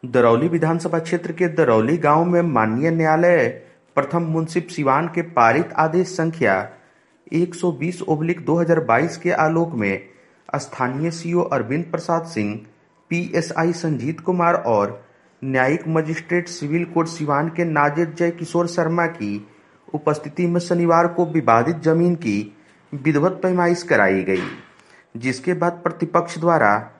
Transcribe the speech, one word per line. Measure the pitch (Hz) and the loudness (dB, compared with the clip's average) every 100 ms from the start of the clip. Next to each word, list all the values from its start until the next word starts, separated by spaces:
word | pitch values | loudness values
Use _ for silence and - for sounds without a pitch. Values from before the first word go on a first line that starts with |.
| 127 | 0
दरौली | 123 117 117 160 | 4 4 4 2
विधानसभा | 170 160 165 170 170 | 0 0 0 -2 -4
क्षेत्र | 165 175 170 | -2 -4 -4
के | 165 180 | -2 -2
दरौली | 156 147 110 110 165 | 2 4 4 2 2
गांव | 151 151 170 | 2 2 4
में | 175 | 2
माननीय | 175 123 110 113 160 | 2 2 0 0 0
न्यायालय | 165 160 156 175 170 120 - - _ _ - | 0 2 4 4 4 2 -2 -18 _ _ -4
प्रथम | 139 170 | -2 -2
मुंसिफ | 165 160 160 175 170 | -2 -2 -2 -4 -6
सिवान | - 139 135 165 | -4 2 2 0
के | 165 | -4
पारित | 165 - 113 127 170 | -4 4 4 4 0
आदेश | - 160 170 180 | 0 0 2 -2
संख्या | - 165 165 113 95 104 - _ _ _ _ - | -2 -4 0 0 0 -2 -12 _ _ _ _ -6
एक | 165 175 170 | -2 -2 -2
सौ | 180 | -4
बीस | 147 156 175 | -2 -6 -6
ओब्लिक | - 151 160 175 - | -4 -2 -2 -4 -2
दो | 170 | 0
हज़ार | 170 160 | 2 2
बाईस | 160 117 165 - | 4 2 2 -4
के | 175 | -2
आलोक | - 156 165 165 | 0 2 2 -2
में | 151 101 95 - _ _ _ - 143 | -2 -2 -2 -8 _ _ _ -8 -8
स्थानीय | - - 127 135 160 | -8 -4 -4 -2 -4
सीओ | 165 170 175 | -6 -2 -2
अरविंद | 170 139 110 139 170 | 0 -2 -2 -4 -4
प्रसाद | 170 - 165 | -6 -2 -4
सिंह, | 165 - 104 110 - _ _ _ _ | -2 -6 -4 -6 -14 _ _ _ _
पीएसआई | 170 175 170 165 - 165 | -6 -2 -4 -4 -2 -2
संजीत | 170 165 139 123 160 | 0 -2 -2 -4 -6
कुमार | - 180 170 170 | -4 0 2 2
और | 120 107 101 - - _ _ _ | 2 2 2 -4 -18 _ _ _
न्यायिक | 135 131 131 165 160 | -4 0 2 0 0
मजिस्ट्रेट | 160 156 156 - 175 175 | -2 -2 -6 -2 -2 -2
सिविल | - 147 160 170 | -8 -4 -2 -2
कोर्ट | 170 160 | -2 -2
सिवान | - 151 143 165 | -4 -2 0 0
के | 165 170 | -2 0
नाजिर | 151 147 147 170 160 | 2 2 2 -4 0
जय | 170 | -2
किशोर | 170 165 170 175 | -2 -4 -2 -2
शर्मा | 175 160 170 170 | 0 0 0 -2
की | 165 104 101 104 _ _ _ - | -2 -6 -8 -10 _ _ _ -10
उपस्थिति | 151 151 147 151 151 175 | -4 -2 -2 -4 -4 0
में | 170 | 0
शनिवार | 175 175 170 170 170 | 0 0 4 4 4
को | 170 170 | 0 -2
विवादित | 160 120 113 123 160 | 0 4 4 4 0
जमीन | 156 165 175 165 | 0 2 2 0
की | 117 101 104 - _ _ _ | -2 -4 -4 -14 _ _ _
विधिवत | 143 139 147 170 185 | -4 0 2 2 0
पैमाइश | 185 180 175 175 | -2 2 2 0
कराई | - 123 98 95 | 2 2 4 2
गई, | 92 95 87 - - _ _ - _ 120 | 0 -2 -2 -10 -20 _ _ -20 _ -8
जिसके | 127 127 - | -6 -4 -4
बाद | 175 175 | 0 -2
प्रतिपक्ष | 175 175 165 160 170 170 - | -2 -6 -4 -2 0 -2 -2
द्वारा | 165 165 110 104 117 - | 2 4 4 2 -2 -18